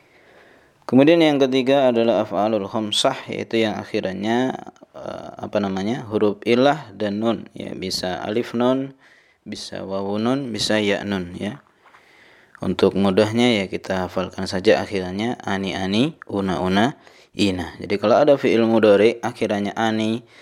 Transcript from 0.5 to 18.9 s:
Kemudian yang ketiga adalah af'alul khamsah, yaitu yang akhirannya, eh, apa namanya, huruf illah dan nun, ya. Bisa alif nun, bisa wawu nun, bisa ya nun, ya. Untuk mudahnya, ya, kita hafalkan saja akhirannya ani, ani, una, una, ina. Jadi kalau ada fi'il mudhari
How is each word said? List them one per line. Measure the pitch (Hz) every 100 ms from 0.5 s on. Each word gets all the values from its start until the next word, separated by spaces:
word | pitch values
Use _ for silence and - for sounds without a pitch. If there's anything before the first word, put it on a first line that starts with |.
| _ _ _ -
Kemudian | 127 143 170
yang | 156 143
ketiga | 135 131 127 139 131
adalah | 117 117 101 107
af'alul | 92 104 110 98
khamsah, | 113 107 104 139 131 -
yaitu | 110 107 113
yang | 110 98
akhirannya, | 104 107 98 95 104 117 131 - - - - -
eh, | - - - -
apa | 101 107
namanya, | 101 95 98 131 117
huruf | 107 104 101 -
illah | 120 135 151 117 98
dan | 104 101
nun, | 113 107 -
ya. | - - -
Bisa | 95 - 92 90 -
alif | 110 117 117
nun, | 123 131 135 135 _ _ _ _ -
bisa | 104 - 98 95
wawu | 98 101 104
nun, | 113 135 135
bisa | 107 98 107
ya | 104 101 101
nun, | 98 87 90
ya. | 98 143 _ _ _ _ _ _ _ _ _ -
Untuk | 95 90 98 92
mudahnya, | 98 95 107 113 123 110
ya, | 95
kita | 92 - 95 90
hafalkan | - 90 - 92
saja | 95 95 -
akhirannya | 98 101 90 95 117 123 -
ani, | 98 95 95
ani, | 95 104 147 165 -
una, | 101 95 85
una, | 92 95 120 - - - _ -
ina. | 101 90 82 -
Jadi | 90 101
kalau | 107 110
ada | 147
fi'il | 139 120 110 113
mudhari | 113 107